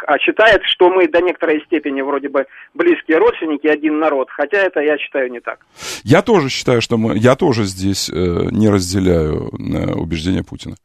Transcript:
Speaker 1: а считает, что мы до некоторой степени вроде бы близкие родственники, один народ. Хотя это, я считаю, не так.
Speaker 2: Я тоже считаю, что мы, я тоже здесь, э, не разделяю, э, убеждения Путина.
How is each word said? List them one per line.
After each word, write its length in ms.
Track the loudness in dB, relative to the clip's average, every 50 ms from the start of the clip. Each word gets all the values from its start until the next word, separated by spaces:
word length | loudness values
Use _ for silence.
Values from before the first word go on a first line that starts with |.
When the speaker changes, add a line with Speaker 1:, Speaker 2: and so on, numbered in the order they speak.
| 0
Speaker 1:
а 120 | 0 0 0
считает, 440 | 0 0 2 4 4 4 4 4 2
что 240 | 0 2 4 4 4
мы 180 | 4 4 2
до 140 | 2 2 2
некоторой 420 | 0 0 -2 -2 -2 -2 -2 -2 -2
степени 340 | -2 -4 -4 -2 -2 -4 -4
вроде 280 | -4 -4 -4 -4 -4 -4
бы 160 | -4 -4 -4 -4 -8 -20 -20 -12 -4
близкие 460 | 0 2 2 2 2 0 0 2 4
родственники, 480 | 4 2 2 0 -2 -4 -4 -2 0
один 320 | 0 0 0 0 -2 0 0
народ. 300 | 0 0 0 0 -2 -4
Хотя 280 | -4 -6 -4 -2 0 0
это, 220 | 0 0 0 0
я 160 | 0 0 0
считаю, 340 | -2 -4 -6 -4 -4 -4 -4
не 100 | -6 -10
так. 260 | -10 -10 -12 -12 _ _ _ -16 -14 -14 -14 -6 0
Speaker 2:
Я 200 | 2 4 4 4
тоже 260 | 4 2 2 2 0
считаю, 320 | -4 -4 -2 0 0 0
что 160 | 0 0 -2
мы, 220 | -2 -2 -2 0 2
я 160 | 2 2 2
тоже 300 | 4 2 0 0 0 -2
здесь, 440 | -4 -4 -4 -4 -4 -2 -4 -4 -6
э, 400 | -4 -2 -2 0 0 -2 -2 -2
не 200 | 0 2 4 4
разделяю, 800 | 4 2 0 0 -2 0 2 2 2 2 2 0 -2 -4 -6 -8 -10
э, 400 | -10 -8 -6 -4 -4 -4 -4 -4
убеждения 500 | -4 -6 -6 -6 -4 -2 -2 -2 -2 -4
Путина. 340 | -8 -12 -14 -14 -14 -14 -16